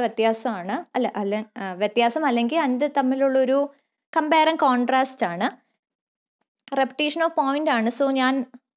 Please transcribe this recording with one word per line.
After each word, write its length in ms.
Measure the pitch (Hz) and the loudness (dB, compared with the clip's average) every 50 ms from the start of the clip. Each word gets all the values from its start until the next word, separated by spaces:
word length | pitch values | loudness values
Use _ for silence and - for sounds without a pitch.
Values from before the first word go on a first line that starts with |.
| 247 | 0
വ്യത്യാസമാണ്. 720 | 220 226 - 220 226 220 220 - 247 220 185 175 190 240 330 349 - - | -2 -2 0 0 0 0 0 -4 -6 -6 -6 -6 -6 -6 -8 -8 -6 -4
അല്ല, 120 | 254 247 - - 202 | -4 -4 -2 -4 -4
അല്ല, 120 | 208 196 208 214 220 - _ | -4 -4 -4 -6 -6 -10 _
ആ, 160 | - 196 190 180 175 | -10 -10 -10 -6 -4
വ്യത്യാസം 420 | 208 208 208 240 233 233 233 311 320 277 | -4 -2 2 2 2 2 2 0 0 0
അല്ലെങ്കിൽ 300 | 240 240 233 233 294 330 311 | 2 0 0 0 0 0 0
അതിൻ്റെ 240 | 262 254 247 285 285 294 | 0 0 0 -2 0 0
തമ്മിലുള്ളൊരു 600 | 285 262 254 262 269 277 269 262 269 262 247 269 277 285 277 - _ _ _ _ _ _ _ - | 0 0 0 0 2 2 2 2 2 2 2 2 2 0 -2 -6 _ _ _ _ _ _ _ -2
compare 300 | 330 302 302 330 320 311 320 | -2 2 4 4 4 4 4
and 80 | 320 320 320 | 2 2 2
contrast 560 | 269 247 247 247 233 254 262 262 262 - - 233 175 | 2 2 2 2 2 2 2 0 0 -2 -4 -4 -4
aanu. 160 | 175 175 208 311 - - _ _ _ _ _ _ _ _ _ _ _ _ _ _ _ _ _ _ _ _ _ - 285 269 | -2 -2 -4 -4 -4 -8 _ _ _ _ _ _ _ _ _ _ _ _ _ _ _ _ _ _ _ _ _ -6 -2 -2
Repetition 400 | 269 262 269 - 302 294 294 330 330 | -2 -2 -2 -2 -2 -2 0 0 -2
of 40 | 330 330 320 | 0 0 0
point 280 | 277 269 269 294 311 311 285 | 0 0 0 0 0 0 0
ആണ്. 120 | 226 220 226 247 - | 0 0 -2 0 0
So, 80 | 285 269 269 269 | 0 0 2 2
ഞാൻ 120 | 254 254 269 277 247 - - - _ _ _ | 2 2 0 0 -4 -6 -12 -20 _ _ _